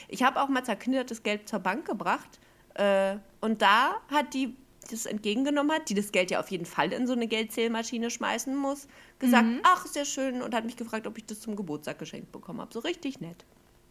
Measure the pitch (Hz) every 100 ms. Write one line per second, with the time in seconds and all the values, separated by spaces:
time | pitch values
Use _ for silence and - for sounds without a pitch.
0 | - - 254 - 277 262 262 202 247 262
1 | 254 226 214 208 - 208 185 233 349 214
2 | 175 277 - - _ _ _ - 202 196
3 | 196 208 - - 226 220 254 220 285 440
4 | - 294 285 262 262 - - _ - 226
5 | - 208 208 226 277 285 294 311 311 202
6 | 202 190 185 - - 185 170 - 160 208
7 | 247 247 226 220 226 - 233 226 233 233
8 | 233 - - 226 269 277 269 285 - -
9 | - - 254 233 226 254 359 359 - 294
10 | 285 277 269 247 233 233 226 - 226 220
11 | 214 220 - 214 226 202 175 147 - 151
12 | 156 - - - - - - 233 302 349
13 | 277 - 165 175 - _ _ _ _